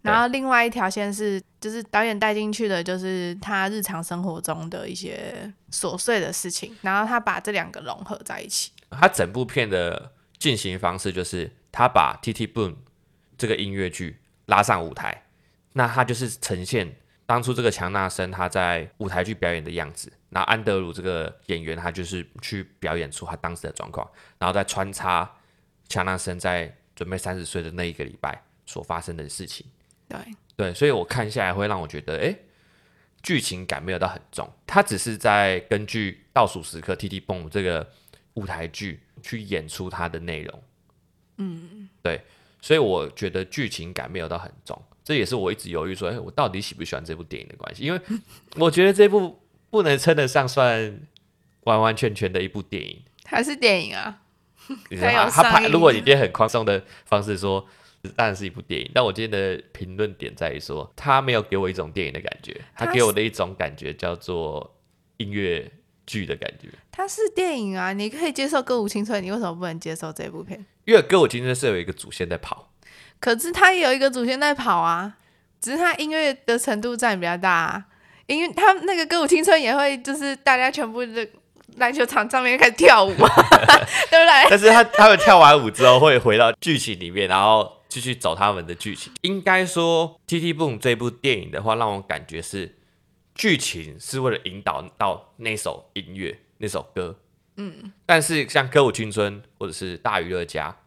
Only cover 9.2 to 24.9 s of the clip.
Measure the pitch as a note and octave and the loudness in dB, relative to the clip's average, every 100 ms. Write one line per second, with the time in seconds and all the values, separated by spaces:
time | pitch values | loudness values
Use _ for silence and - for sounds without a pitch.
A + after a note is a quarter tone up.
9.2 | F2 A2 A#2+ C#3 A2 F#2 F2 E2 - _ | -4 -2 -4 -2 0 0 -2 -6 -12 _
10.2 | _ _ D3+ A2+ F#2+ F#2 F2+ F#2 G2 F2+ | _ _ -2 -2 -4 -4 -4 -4 -6 -6
11.2 | F2 F2+ F#2+ _ _ - B2 G#2 C#2+ - | -6 -8 -10 _ _ 0 2 4 0 -2
12.2 | - G#2+ A2 - G2 D2 _ _ _ _ | -8 -6 -6 -4 -6 -6 _ _ _ _
13.2 | _ - A2 G#2+ G2 G2 F#2 - F2 - | _ -8 -4 -2 -4 -6 -6 -6 -12 -12
14.2 | _ _ - G2+ G#2 G2 E2+ - G#1 G1+ | _ _ 2 2 4 0 -4 -10 -10 -10
15.2 | _ _ _ _ _ C3 A#2+ B2 B2 A#2 | _ _ _ _ _ -2 -2 0 -2 -2
16.2 | B2 - - F#2 F2+ A#2+ F2 - _ _ | -6 -8 -8 -8 -4 -4 -6 -12 _ _
17.2 | - A#2+ A#2+ B2 A2 - F2+ G2+ F#2+ - | -2 -2 0 0 0 -2 -6 -4 -4 -6
18.2 | F#2 F#2+ F2+ F#2+ F2 E2+ D2+ _ G2 F2+ | -8 -6 -4 -2 -2 -2 -6 _ -6 -4
19.2 | G#2 A2 F2 E2+ D#2 E2+ D2 - - _ | -4 -4 -4 -4 -6 -10 -10 -12 -20 _
20.2 | _ F2+ - A2+ G#2+ G2 F2 E2+ F#2 E2+ | _ -4 0 0 0 -2 -4 -8 -6 -6
21.2 | D#2+ - - E2+ D#2+ E2 F2 E2 E2+ F2+ | -8 -12 -10 -8 -8 -8 -8 -8 -8 -10
22.2 | E2+ - - G2+ F#2 _ E2 E2+ D2+ - | -10 -16 -12 -12 -12 _ -6 -6 -8 -12
23.2 | F2 E2 E2+ E2+ D2+ - - - - _ | -14 -10 -10 -10 -14 -14 -12 -12 -14 _
24.2 | - _ F2+ G2 F#2+ - G2 | -20 _ -4 -2 -4 -6 -8